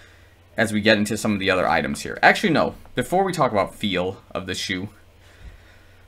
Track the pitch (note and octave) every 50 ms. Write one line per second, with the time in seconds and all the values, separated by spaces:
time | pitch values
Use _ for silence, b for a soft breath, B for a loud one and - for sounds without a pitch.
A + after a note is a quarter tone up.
0 | b b b b b b b b b _ - - A2+ G#2+ G#2+ G#2+ F#2+ A2 A2 G#2
1 | G#2 G#2 A2+ G#2 - A2 G#2 F#2+ F#2 F#2+ F#2 F#2 E2+ - D#2+ E2 D2+ C#2 C#2 -
2 | - - - - - E3 G3+ - - G3+ D#3 A#2+ F2 - - - - - - -
3 | B2 - F3 F#3 G3 F#3+ F3 E3 C#3+ B2 G#2+ G2+ F#2 - - - - G#2 F#2 F2
4 | F2+ F#2 G2 - - - - - F#2 F#2 F#2 F#2+ - - G2 F#2 F#2+ G#2+ - -
5 | - - - b b b b b b b b b b b b b b b b b
6 | b